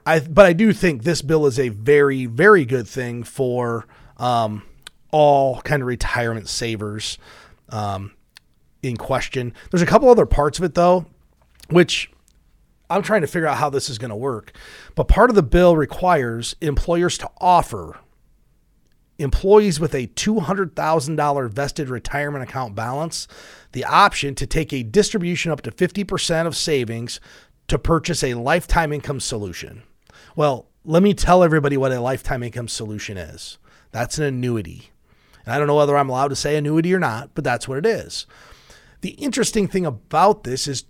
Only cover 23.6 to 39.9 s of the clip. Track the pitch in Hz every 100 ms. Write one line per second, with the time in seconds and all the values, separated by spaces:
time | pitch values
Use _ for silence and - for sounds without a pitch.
23.6 | _ 123 - 165 202 - 143 131 135 160
24.6 | 151 135 113 190 196 214 175 175 165 143
25.6 | - - 180 202 196 185 - 160 165 -
26.6 | 175 139 113 113 117 - - - _ _
27.6 | - 131 - 165 160 - 135 120 123 170
28.6 | - 175 156 147 - 135 - 113 98 82
29.6 | - 123 - _ _ _ - - 147 127
30.6 | - _ - 165 202 - - 185 170 156
31.6 | 147 139 131 127 123 131 - 120 120 123
32.6 | 117 - 110 107 - 95 80 - - -
33.6 | _ _ _ 110 120 156 143 127 123 113
34.6 | 82 85 - _ _ _ _ _ - 135
35.6 | 147 147 143 143 135 127 143 127 151 151
36.6 | 147 156 170 185 147 110 143 - 135 120
37.6 | - 131 220 180 160 - - - - -
38.6 | _ - _ _ 185 - 285 247 202 220
39.6 | 190 190 165